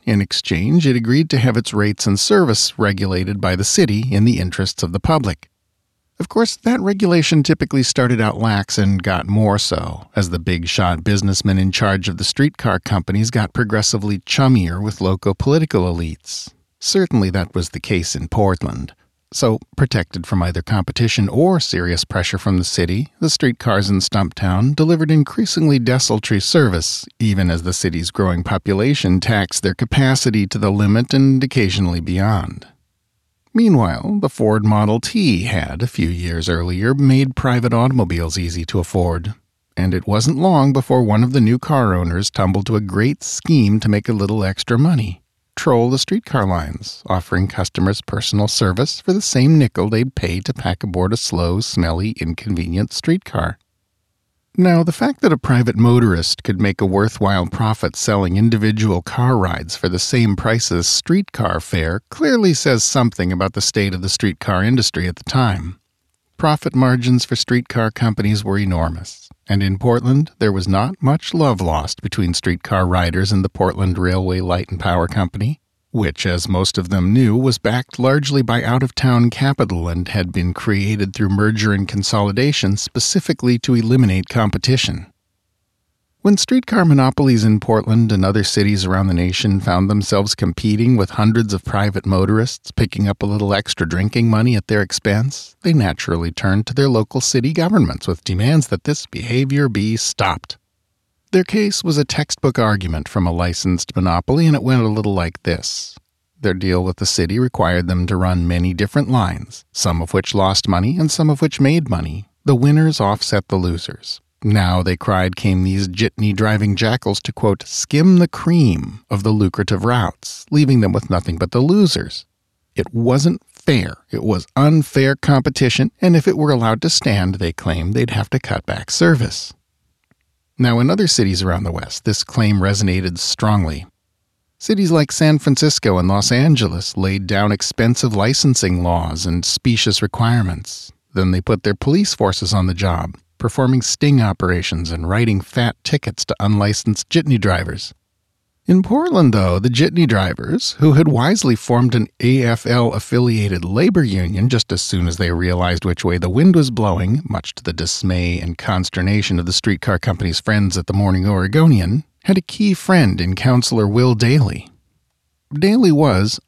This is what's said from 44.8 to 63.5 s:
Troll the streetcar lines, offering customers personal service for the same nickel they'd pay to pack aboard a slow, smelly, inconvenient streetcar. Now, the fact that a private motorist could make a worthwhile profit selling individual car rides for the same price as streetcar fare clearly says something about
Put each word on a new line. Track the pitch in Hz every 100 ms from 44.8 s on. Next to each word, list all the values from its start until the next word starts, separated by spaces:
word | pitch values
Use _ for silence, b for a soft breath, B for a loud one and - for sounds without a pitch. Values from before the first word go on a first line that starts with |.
| 156 156 107 87 _ _ _ -
Troll | - 120 120
the | 135
streetcar | - 202 - 135
lines, | 98 87 78 - - - -
offering | 92 - 95 95
customers | - 92 - 92 95
personal | - 104 - 101 104
service | - 101 92 139 -
for | -
the | 185
same | - 131 131 160
nickel | 127 - 101
they'd | 110 127 -
pay | 87 87
to | -
pack | - 87 90
aboard | 104 90 90
a | 117
slow, | - 87 85 92
smelly, | 117 - 85 82 104 -
inconvenient | 82 82 104 90 85 87 107
streetcar. | - - 180 - - 85 - _ _ _ _ _ _ _ _ _ -
Now, | 180 170
the | 170
fact | - 240 277
that | 220
a | 151
private | - 123 120 104
motorist | 120 120 117 85 82 -
could | - 98
make | 101 95
a | 98
worthwhile | 98 104 - 98 98 85
profit | - 110 110 -
selling | - - 101 95 95
individual | 113 110 107 107 110 90
car | - - 123 123
rides | 92 85 80 -
for | 92
the | 90
same | - 127 113
price | 98 113 117 -
as | 87 -
streetcar | - - 180 196 - 101 85
fare | - 92 80 92 -
clearly | - 302 247 196
says | 151 147 120
something | - 135 120 - 90
about | 92 95